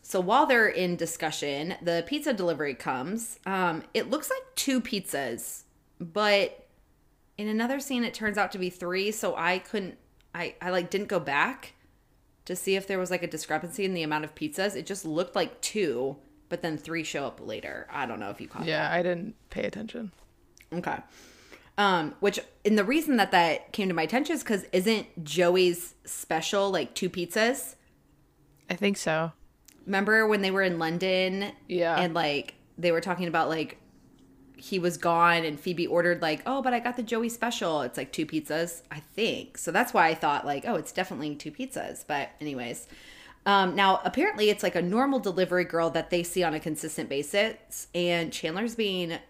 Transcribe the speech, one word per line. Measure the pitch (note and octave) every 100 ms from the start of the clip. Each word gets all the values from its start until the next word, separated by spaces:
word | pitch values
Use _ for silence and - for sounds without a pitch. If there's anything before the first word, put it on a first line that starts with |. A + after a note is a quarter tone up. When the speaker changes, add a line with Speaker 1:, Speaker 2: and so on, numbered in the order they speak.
Speaker 1:
So | - G3
while | F3+ B3 D4
they're | A#3+ G#3+
in | - F3+ E3+
discussion, | E3 - D#3 - C#3+ C#3 E3 -
the | E3+ E3+ E3
pizza | D4 D4
delivery | A3 F3 D3+ D3
comes. | B2+ D#3+ C3 C#3+ A3 A3+ - F#3
Um, | F#3+ F3+ D#3+ -
it | A3 F3
looks | D4 -
like | C5 - -
two | - C4
pizzas, | - G3+ - C#3+ C3 A#2 - - - _ _ _
but | E3+ G3+ G#3 G3+ F#3+ - - _ _ _ _ _ _ -
in | G#3+
another | G#3+ A#3 C4+
scene, | C4 B3
it | A#3 -
turns | A3 G#3
out | F#3+
to | G3
be | F3+
three. | F3 F3 F#3 G3+
So | G#3+ G3 -
I | E3+ F#3
couldn't, | - G#3+ F#3 - _ _ _
I, | F3 E3+ -
I, | F3
like, | F#3 F3
didn't | F#3+ G#3
go | F#3+
back | C#3+ C#3+ F#3 C4 - _ _ _ _ _ _ _ -
to | F3+
see | - G3
if | F#3+
there | F#3+
was, | F3+
like, | F3+
a | E3+
discrepancy | D#3 - D#3 E3+ E3+ F#3+
in |
the | F3
amount | D#3 D3+
of | D3+
pizzas. | - D3+ D3+ G3 D#3
It | -
just | G3+ D#3+
looked | D#3 G3 G3
like | E3+ -
two, | - G#3+ F3 A#2+ C3+ C#3+ - _ _
but | E3+
then | F3 D#3
three | - E3
show | D3+ D3+ C3+
up | -
later. | - A2 - - -
I | C#3+ B2+
don't | G#2+
know | G2+
if | -
you | -
caught | - E3
Speaker 2:
Yeah, | D#3 D#3
Speaker 1:
that. | E3+
Speaker 2:
I |
didn't | F3+ F3 G#3 - _
pay | -
attention. | - - A3 A#3+ G#3+ - - _ _ - -
Speaker 1:
Okay. | E3+ F3 C#3+ - - - - - - - -
Um, | G3+ F3+ D3+ -
which, | G3+ F#3+ - _ G#3
and | G#3+
the | G3
reason | D4+ D#4 B3
that | F#3+
that | F3+ E3+ D3 -
came | - F#3+
to |
my | E3
attention | D#3+ A#3+ D4+
is | D#4
'cause | - G3+ -
isn't | F#3 F#3 A3 - -
Joey's | D3 D#3 F3 F3+ F3+ F3 - -
special, | - - - G3 G3+ G3+ G3
like, | F#3 C3+ -
two | F3+
pizzas? | F#3+ E3+ A3 A3+ C4+ - - _ _ _ _ _ _ _ _ -
Speaker 2:
I | F3
think | G3+ G3+
so. | - D#3+ E3 - - _ - - -
Speaker 1:
Remember | G3 G#3 A3 A3
when | G#3
they | F#3+
were | F#3+
in | F#3+ E3+
London? | D#3+ E3+ F#3 F#3 F#3 F#3+ G3+ - -
Speaker 2:
Yeah. | F3+ E3+ D#3
Speaker 1:
And, | F3+
like, | E3 D#3 C#3+ - - _ -
they | F3
were | E3
talking | F#3+ F3+ F3
about, | E3 C#3
like, | D#3+ D#3 - - - _ _ - - - -
he | - F#3+
was | F3 D#3+
gone | E3+ E3+ E3+ E3+ D#3+
and | D3
Phoebe | F#3 E3+ E3+
ordered, | E3+ E3+ E3+
like, | E3 D#3 -
"Oh, | C4+
but | B3+ A#3+
I |
got | A#3+ B3
the |
Joey | A3 A3+ A#3
special." | A#3 A#3 A#3+ F#3 D3+
It's, | B2 -
like, | C3+
two | - D#3
pizzas, | D#3 - D3+ E3+ - -
I | D3
think. | - - G#3+ A2+ - -
So | -
that's | F3 B3
why | G#3+ E3
I |
thought, | E3 D#3 C#3+ C#3+
like, | C#3+ -
"Oh, | F#3+
it's | D3+
definitely | - F#3 - D3+
two | D3 D#3
pizzas." | D3 C4 - - - -
But | C#3+ C3+ -
anyways. | D3+ C3+ A#2+ C3 - - - - - - G3
Um, | G3+ F#3
now, | F3 G3 F#3 F#3
apparently | A#3+ G4 D4 G#3
it's, | G3+
like, | F#3 F3+
a |
normal | F3 G#3+ C#4 C4+
delivery | G3+ F3+ F3+ F3+ E3+
girl | E3 E3
that | E3 D#3+
they | F3
see | E3+ F#3+
on | E3+
a | D#3
consistent | D#3+ D3+ D#3+ - C#3+
basis. | C#3 D3 G3+ A3 - - - - F3
And | F3 E3+ D#3+
Chandler's | - D#3+ F3 A#3 A3+
being, | G#3+ F#3 E3+ E3